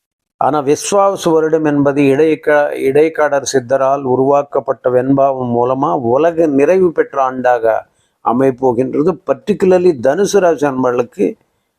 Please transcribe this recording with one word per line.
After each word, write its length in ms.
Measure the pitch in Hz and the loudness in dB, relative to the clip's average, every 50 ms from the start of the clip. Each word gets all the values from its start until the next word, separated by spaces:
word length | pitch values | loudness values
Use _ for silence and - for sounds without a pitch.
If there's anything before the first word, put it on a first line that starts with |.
| _ _ _ _ _ _ _ - | _ _ _ _ _ _ _ -4
ஆனா 200 | 113 123 147 151 | -2 0 0 0
விஸ்வாவசு 680 | 135 131 151 - - - 202 202 196 196 196 170 - 175 | 0 0 -2 -2 -2 -2 0 2 2 2 0 -2 -2 0
வருடம் 340 | 160 160 156 156 156 160 156 | 0 2 2 0 0 0 0
என்பது 380 | 151 147 143 139 143 135 143 143 | 0 0 0 0 0 2 2 2
இடைக்கா-, 760 | 135 135 139 156 160 156 147 - 156 147 147 147 147 135 127 | 2 2 2 2 2 0 0 0 0 0 2 0 0 -4 -4
இடைக்காடர் 720 | 131 135 135 143 156 160 160 160 151 143 143 139 139 - | -2 0 2 2 2 2 0 0 -2 0 0 -2 -2 -2
சித்தரால் 500 | - 135 123 120 135 135 135 131 139 143 | -2 -2 -2 0 -2 0 0 0 0 -2
உருவாக்கப்பட்ட 880 | 139 131 127 127 135 135 143 143 139 - - 143 123 - 131 - - 127 | -2 -2 0 0 2 2 2 0 0 -2 -4 -4 -4 -4 -6 -4 -2 -2
வெண்பாவம் 640 | 123 123 123 135 139 135 135 139 135 131 127 120 | 0 0 0 0 2 2 2 0 0 -2 -4 -2
மூலமா 500 | 120 120 120 123 131 131 139 156 170 156 123 113 120 | -2 0 0 0 0 -2 -2 -2 -2 -2 -2 0 0
உலக 320 | 139 160 170 170 160 170 156 | 2 2 0 0 0 0 0
நிறைவு 440 | 139 135 143 151 180 190 185 175 | 0 2 2 2 2 2 0 0
பெற்ற 300 | 151 - 151 - - 139 | 0 -2 -4 -4 -4 -4
ஆண்டாக 640 | 135 127 127 127 123 123 123 120 113 113 107 107 - _ _ _ _ _ _ _ - | -4 -4 -4 -2 0 0 0 0 0 0 -2 -2 -4 _ _ _ _ _ _ _ -4
அமையப்போகின்றது. 920 | - 117 123 135 135 127 117 131 131 120 110 131 127 - 135 147 156 - - - | -2 0 2 0 0 0 0 0 0 0 0 -2 -2 -2 -2 -2 -2 -2 -4 -4
particularly 760 | - 135 - - - 202 - 196 185 185 185 180 185 165 127 | -6 -6 -4 -4 -4 -4 0 2 2 2 4 2 2 0 0
தனுசு 380 | 110 135 139 180 202 180 - 202 | 0 0 0 0 0 0 0 2
ராசி 260 | 185 175 165 131 143 | 2 2 0 0 -2
அன்பர்களுக்கு 720 | 143 131 127 127 127 123 123 120 117 _ - 202 170 - - _ _ _ _ _ _ _ | -2 -2 -2 -2 0 0 -2 -4 -4 _ -4 -4 -4 -4 -8 _ _ _ _ _ _ _